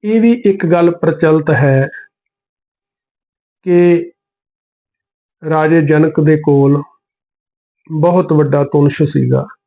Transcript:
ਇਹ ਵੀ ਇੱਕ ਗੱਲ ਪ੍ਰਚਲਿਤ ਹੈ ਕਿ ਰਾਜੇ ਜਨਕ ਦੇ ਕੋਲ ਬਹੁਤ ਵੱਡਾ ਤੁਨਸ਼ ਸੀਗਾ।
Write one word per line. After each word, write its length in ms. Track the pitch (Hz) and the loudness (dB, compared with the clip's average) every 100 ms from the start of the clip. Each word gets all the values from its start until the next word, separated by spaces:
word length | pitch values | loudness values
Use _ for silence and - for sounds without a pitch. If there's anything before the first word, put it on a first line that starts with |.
ਇਹ 180 | 208 226 | 0 0
ਵੀ 100 | 233 240 208 | 2 2 0
ਇੱਕ 200 | 196 175 | -2 0
ਗੱਲ 260 | 175 170 | 2 0
ਪ੍ਰਚਲਿਤ 580 | 170 165 160 160 156 151 | 0 -4 0 0 0 0
ਹੈ 380 | 123 143 135 135 - - _ _ _ _ _ _ _ _ _ _ _ _ _ _ _ 185 | 0 2 0 -2 -8 -20 _ _ _ _ _ _ _ _ _ _ _ _ _ _ _ -2
ਕਿ 460 | 175 175 175 170 _ _ _ _ _ _ _ _ _ _ _ _ _ | 2 2 0 -4 _ _ _ _ _ _ _ _ _ _ _ _ _
ਰਾਜੇ 380 | 156 156 156 165 | -4 -2 2 0
ਜਨਕ 380 | 147 151 156 156 | 2 0 0 0
ਦੇ 180 | 151 151 | 0 0
ਕੋਲ 400 | 151 139 139 143 - _ _ _ _ _ _ _ _ _ _ | 0 2 2 0 -4 _ _ _ _ _ _ _ _ _ _
ਬਹੁਤ 440 | 160 170 175 - | -4 0 0 0
ਵੱਡਾ 300 | 151 143 143 | -2 0 -2
ਤੁਨਸ਼ 380 | 147 151 143 - | -2 0 -2 -2
ਸੀਗਾ। 420 | 147 147 127 131 127 - | -4 -2 -2 -4 -6 -18